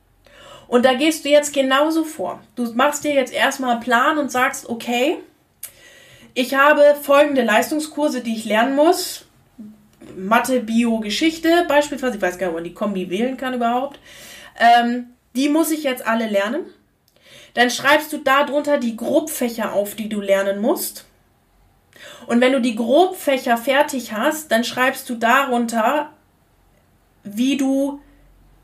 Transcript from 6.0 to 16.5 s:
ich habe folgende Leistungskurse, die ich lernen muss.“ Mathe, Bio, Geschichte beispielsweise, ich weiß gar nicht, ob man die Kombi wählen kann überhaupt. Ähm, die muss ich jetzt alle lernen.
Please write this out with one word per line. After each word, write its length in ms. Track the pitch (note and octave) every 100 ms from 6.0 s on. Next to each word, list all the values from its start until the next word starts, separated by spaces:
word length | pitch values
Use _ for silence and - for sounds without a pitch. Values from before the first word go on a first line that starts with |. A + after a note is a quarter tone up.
| - - -
ich 240 | - B3 C4+
habe 400 | C#4+ D4 D4 C#4+
folgende 420 | - C#4 D4 C4+
Leistungskurse, 800 | A3+ A3 A3 D#4 D4+ D4 D4+ B3
die 120 | A#3
ich 100 | A3
lernen 300 | A3 G#3+ B3+
muss.“ 520 | C#4 D#4+ F4+ - - - _ _ - G#3+ - _ _ - F3+
Mathe, 420 | F#3+ A#3 B3 B3+
Bio, 380 | G#3+ A3+ A#3 A3
Geschichte 640 | G#3 G#3 D#4+ - D#4+ E4+ E4+
beispielsweise, 480 | D4 D4 C4+ B3+ G#3
ich 60 |
weiß 160 | F3+ F3+
gar 80 | F#3
nicht, 80 |
ob 20 | E3
man 80 |
die 100 | E3+
Kombi 360 | - G#3 F#3+ F3
wählen 260 | F#3+ B3+ C4
kann 180 | B3+
überhaupt. 460 | B3+ A#3 B3 C#4 - - - - - - -
Ähm, 520 | A#3 A#3+ A#3+ B3 A#3+ _ _ B3
die 120 | D4
muss 220 | D#4 D#4+
ich 140 | D#4
jetzt 220 | C#4 B3+ A3
alle 200 | A3+ A3
lernen. 380 | G3 G3+